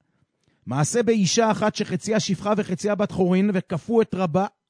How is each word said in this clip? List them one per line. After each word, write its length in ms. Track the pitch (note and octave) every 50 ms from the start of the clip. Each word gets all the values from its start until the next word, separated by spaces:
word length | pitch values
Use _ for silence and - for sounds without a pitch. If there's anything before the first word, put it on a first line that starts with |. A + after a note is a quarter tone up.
| _ _ _ _ _ _ _ _ _ _ _ _ _
מעשה 380 | - B2 C#3+ D3+ - - A#3+ A3+
באישה 480 | A3 A3+ G#3+ F#3+ D#3 - A#3 A3+ A3
אחת 240 | G3+ D#3+ G#3+ G#3+ -
שחציה 440 | - G#3 - F3 - - G3+ G#3+ G3+
שפחה 340 | - - D#3+ - G3 G#3 G#3+
וחציה 380 | G3 F#3+ - F3+ - - G#3 G#3
בת 160 | F#3 G#3 -
חורין, 380 | - - F#3+ F3 F#3 F#3 G3+ G#3 F#3+
וכפו 480 | F#3+ - - F#3 C#3+ - - A#3 A3+
את 140 | G#3+ - -
רבה, 300 | F#3 F#3+ E3 C#3+ F#3 G3 G#3 - _ _